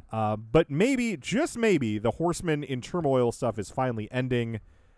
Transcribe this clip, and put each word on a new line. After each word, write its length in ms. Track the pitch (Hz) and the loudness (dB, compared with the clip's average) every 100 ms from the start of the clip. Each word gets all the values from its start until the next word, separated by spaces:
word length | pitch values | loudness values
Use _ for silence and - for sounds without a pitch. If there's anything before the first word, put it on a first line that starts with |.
| - | -6
Uh, 240 | 110 107 107 | -2 0 -2
but 340 | 110 151 160 | 2 2 4
maybe, 480 | 143 240 262 233 160 | 2 2 2 0 -4
just 400 | - 208 311 233 | -2 0 0 2
maybe, 400 | 226 170 113 107 | 2 2 2 0
the 140 | 113 | 0
Horsemen 520 | - 170 160 175 147 | 0 0 -2 -2 -2
in 180 | 147 127 | -2 -6
turmoil 500 | - 180 151 131 120 | -4 -2 2 4 2
stuff 260 | - 120 107 | 0 -2 -2
is 140 | 98 | -6
finally 360 | - 131 113 107 | -4 -2 -2 -4
ending. 480 | 127 127 123 117 113 - - _ | -4 0 0 -2 -6 -12 -20 _